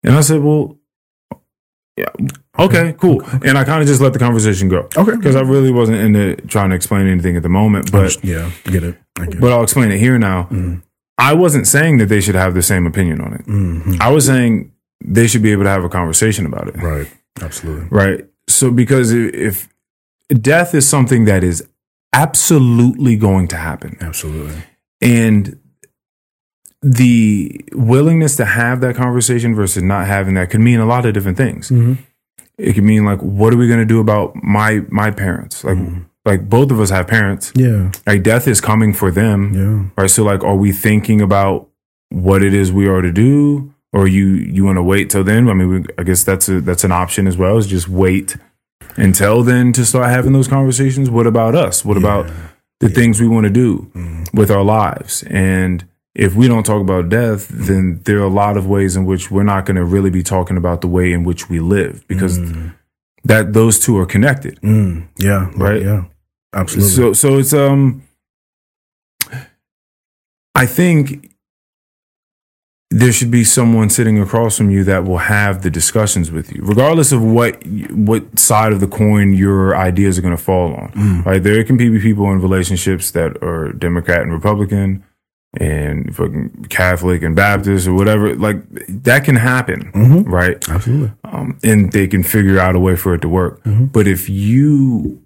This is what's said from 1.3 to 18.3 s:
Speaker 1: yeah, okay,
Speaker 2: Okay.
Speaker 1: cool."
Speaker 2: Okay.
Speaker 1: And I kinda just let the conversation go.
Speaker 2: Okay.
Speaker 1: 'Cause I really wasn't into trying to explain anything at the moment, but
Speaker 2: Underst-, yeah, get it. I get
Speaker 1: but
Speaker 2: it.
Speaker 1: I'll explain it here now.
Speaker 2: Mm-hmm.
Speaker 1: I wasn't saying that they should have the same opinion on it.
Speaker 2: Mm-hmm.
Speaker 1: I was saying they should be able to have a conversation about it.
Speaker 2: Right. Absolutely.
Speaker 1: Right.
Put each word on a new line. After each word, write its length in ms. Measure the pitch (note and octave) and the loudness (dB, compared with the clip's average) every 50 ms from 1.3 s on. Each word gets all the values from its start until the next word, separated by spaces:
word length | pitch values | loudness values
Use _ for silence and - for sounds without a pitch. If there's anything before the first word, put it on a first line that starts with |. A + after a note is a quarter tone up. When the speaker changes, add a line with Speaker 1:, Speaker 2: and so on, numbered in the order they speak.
| - _ _ _ _ _ _ _ _ _ _ _ _ | -20 _ _ _ _ _ _ _ _ _ _ _ _
Speaker 1:
yeah, 100 | - - - - - - C3+ - - _ _ _ | -8 -8 -8 -6 -6 -6 -6 -6 -10 _ _ _
okay, 220 | - E3+ F#3+ G#3 E3+ E3+ | 0 2 2 4 2 0
Speaker 2:
Okay. 60 | E3 D#3 | 0 -2
Speaker 1:
cool." 240 | - F#3+ F3+ C#3+ G2+ | 0 2 2 2 2
Speaker 2:
Okay. 280 | - - - C3 - C#3+ | -2 -4 -6 -2 0 2
Speaker 1:
And 60 | C3+ | 2
I 80 | C#3 C3 | 2 2
kinda 200 | B2+ D#3 D#3+ D3+ | 2 0 2 2
just 160 | C#3+ C#3+ B2 | 2 2 4
let 120 | C#3 C3+ - | 2 2 2
the 60 | A2+ | 2
conversation 480 | A#2+ A#2+ A#2 A2+ G#2+ A2 G2+ F#2 G2 | 0 0 2 2 0 0 0 0 0
go. 220 | F#2 F#2 F2 - - - | 0 0 -2 -2 -2 -4
Speaker 2:
Okay. 180 | - G3 A3 G#3+ | -2 0 0 -2
Speaker 1:
'Cause 180 | A#3+ G3 C#3+ C3 | 0 0 2 2
I 60 | C3+ | 2
really 300 | C3 C3 C3+ C#3 C3+ C3 | 2 2 2 2 2 2
wasn't 280 | B2 A#2+ A#2 A2 A2+ G2+ | 2 2 2 2 0 0
into 380 | G#2+ A2 G#2 G#2 G2+ F#2+ - - - | 2 2 2 2 2 -2 -4 -6 -10
trying 240 | - - G#2+ G2 F#2+ | -4 -2 0 0 0
to 40 | F#2 | 0
explain 300 | F2 - - G#2 G2 G2 | -2 -2 -2 -2 0 2
anything 300 | F#2+ F#2 F2+ E2+ F2+ F2 | 2 0 0 0 -2 -2
at 80 | F2 D#2 | -2 0
the 60 | E2+ | 0
moment, 420 | F2+ G2 G#2+ A2 G2+ F#2+ - - | 0 2 2 2 2 0 0 0
but 160 | G2 G2+ F#2+ | 2 2 2
Speaker 2:
Underst-, 160 | F2+ - - - | 2 0 -4 -6
yeah, 260 | F#2+ E2+ D#2+ E2 F2 F2 - _ | -6 -6 -6 -8 -10 -12 -12 _
get 200 | - F#2 F2+ E2 | -4 -4 -4 -4
it. 140 | F2 E2+ _ _ _ _ - | -6 -10 _ _ _ _ -10
I 60 | F2 | -10
get 140 | E2+ E2 E2+ | -8 -2 0
Speaker 1:
but 60 | A#2+ | 2
Speaker 2:
it. 60 | B2 B2 | 2 2
Speaker 1:
I'll 100 | A#2+ A#2 | 2 0
explain 280 | G#2 - C#3 B2 G#2+ | 0 0 0 0 0
it 80 | G2 G2 | 2 2
here 180 | A2+ B2+ B2+ | 2 2 2
now. 260 | A#2+ A2 G2 F#2 F#2 F2 | 2 2 0 -2 -4 -4
Speaker 2:
Mm-hmm. 320 | - - F#2+ F#2 F2+ F2 F2 _ _ _ _ _ _ _ | -4 -6 -4 -4 -4 -6 -8 _ _ _ _ _ _ _
Speaker 1:
I 160 | - B2 C#3 D3+ | 0 2 2 4
wasn't 340 | E3+ F#3 E3+ C#3+ C#3 - | 4 2 2 2 0 0
saying 300 | - - C#3+ D#3 E3 D3+ A#2+ | 2 2 2 4 4 4 2
that 80 | G#2+ | 2
they 140 | F#2+ G#2+ G#2 | 2 2 0
should 140 | F#2 G#2+ F#2 | 0 0 0
have 180 | F#2 F#2 F#2 F2 | 0 0 0 0
the 60 | F#2 | -2
same 260 | E2+ - G2+ F2+ F2 | 0 0 0 0 0
opinion 340 | E2+ D#2 G2+ F#2 E2+ D#2 C#2+ | -2 -2 -2 -2 -2 -2 -6
on 120 | B1 - - | -8 -8 -10
it. 120 | - - | -12 -8
Speaker 2:
Mm-hmm. 560 | - G2+ G2+ G2 F2 E2+ E2 D#2+ F#2+ F#2 F2 | -4 -2 -2 -2 -2 -4 -4 -4 -4 -2 0
Speaker 1:
I 80 | A2 A#2+ | 2 2
was 140 | C#3+ D#3 B2+ | 2 4 4
saying 460 | C3 C3 B2+ B2 A#2 A2+ G2+ - - _ _ _ _ _ _ - | 2 2 2 2 0 0 -2 -4 -8 _ _ _ _ _ _ -8
they 240 | - F#2+ A2 A#2 | -2 2 2 2
should 140 | A2+ G#2+ A#2 G#2+ | 2 2 2 2
be 80 | A2 | 2
able 120 | G#2 G2 G2+ | 2 2 0
to 60 | G2 | 0
have 140 | G2 F#2+ F2+ | 0 -2 -4
a 60 | E2+ | -4
conversation 560 | - F2+ F2 D#2+ D#2+ - A2 A2 G#2 - F2+ | -4 -4 -4 -2 -2 0 0 0 0 -2 -4
about 220 | D2 B1 - G1+ G1+ | -6 -6 -8 -10 -10
it. 60 | - | -10
Speaker 2:
Right. 300 | - - E2 D#2 C#2+ C#2+ - - _ _ _ _ - | -8 -6 -6 -6 -6 -8 -12 -16 _ _ _ _ -14
Absolutely. 460 | F2 D#2+ - - - E2 D2+ D#2 E2 F2 | -14 -12 -12 -12 -10 -10 -10 -10 -8 -2
Speaker 1:
Right. 360 | - G#2 G2 G2 - - - _ | 0 0 0 0 -2 -4 -10 _